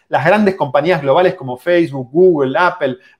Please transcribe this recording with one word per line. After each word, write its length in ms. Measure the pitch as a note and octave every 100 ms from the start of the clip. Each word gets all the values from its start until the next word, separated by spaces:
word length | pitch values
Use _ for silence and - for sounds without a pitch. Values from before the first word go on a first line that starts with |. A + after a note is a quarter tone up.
| _
Las 160 | C#3+
grandes 300 | D3+ G#3+ G3+
compañías 480 | F#3+ C#3 C#3+ D#3+ E3+
globales 320 | C#3 D3+ F3+
como 220 | - C3 B2
Facebook, 540 | F3 F3 D#3 C#3 A#2+
Google, 440 | D3+ F#3 D3+ C3 D#3
Apple, 420 | F3+ F3 C#3 B2+ _